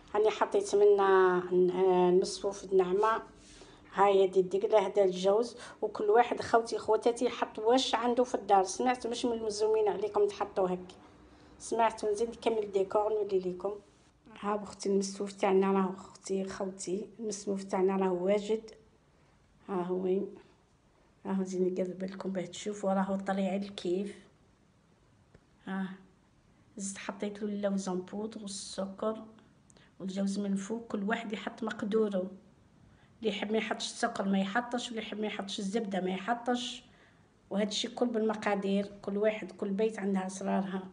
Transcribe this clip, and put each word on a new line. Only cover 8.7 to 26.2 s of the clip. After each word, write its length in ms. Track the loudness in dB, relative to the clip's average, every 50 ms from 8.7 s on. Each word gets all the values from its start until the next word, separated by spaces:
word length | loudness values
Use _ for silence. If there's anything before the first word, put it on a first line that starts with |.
| 0 -2 0 0 0 -2 -2
مش 180 | -6 -4 -2 -2
من 60 | -2
المزومين 560 | -2 -2 -2 -4 -2 0 2 4 4 4 4
عليكم 400 | 2 0 0 -2 0 2 2 2
تحطوا 460 | 2 2 -2 -6 -4 -2 0 0 0 0
هك، 140 | -4 -6 -10 -18 -20 -20 -20 -20 -20 -20 -20 -20 -20 -20 -20 -20 -14
سمعت. 460 | -8 -4 0 2 2 2 2 0 -2
نزيد 240 | -2 0 0 -2 -4
نكمل 340 | -4 -4 -2 0 0 0 0
الديكور 500 | 0 0 0 2 2 2 0 2 2 0
نولي 260 | 0 0 0 0 0
لكم. 320 | 0 -2 -4 -4 -6 -6 -6 -8 -12 _ _ _ _ _ _ _ _ -20 -14 -8
ها 240 | -4 -4 -4 -4 -6
اختي 260 | -8 -10 -6 -2 0
المصفوف 420 | 0 0 0 -2 -6 -6 -8 -8 -4
تاعنا 380 | 0 2 4 4 6 4 4
راهو، 220 | 4 2 2 0 -2
اختي 500 | -6 -12 -18 -20 -12 -8 -4 -4 -4 -4
خوتي 680 | -6 -6 -6 -6 -6 -8 -8 -8 -6 -6 -6 -6 -8 -12 -10
المصفوف 440 | -8 -8 -8 -6 -6 -4 -4 -4 -6
تاعنا 340 | -4 -2 2 2 2 2
راهو 280 | 2 0 0 0 0 2
واجد. 460 | 2 0 0 0 -2 -2 -4 -4 -8 -18 -20 _ _ _ _ _ _ _ _ _ _ _ _ _ _ _ _ _ -6
ها 120 | -4 -4 -2
هو 120 | -2 -2
وين، 400 | -2 0 0 0 0 -2 -4 -10 -16 -20 _ _ _ _ _ _ _ _ _ _ _ _ _ _ _ -6
راهو 160 | -4 -2 -2
نزيد 380 | -2 -2 -2 0 0 0 0 -2
نقرب 240 | -4 -4 -6 -8 -8
لكم 260 | -8 -8 -8 -8 -6
باه 160 | -6 -6 -6
تشوفوا، 480 | -8 -10 -10 -10 -10 -8 -4 -2 0 0
راهو 220 | 0 0 0 -2
طليع 400 | -4 -4 -4 -2 -2 -2 -2 -2
الكيف. 600 | -4 -6 -8 -10 -8 -4 -2 -2 -2 -4 -6 -10 -14 -20 -20 _ _ _ _ _ _ _ _ _ _ _ _ _ _ _ _ _ _ _ _ -20 -20 _ _ _ _ -12
ها 220 | -8 -6 -6 -6 -6 -8 -14 -20 -20 _ _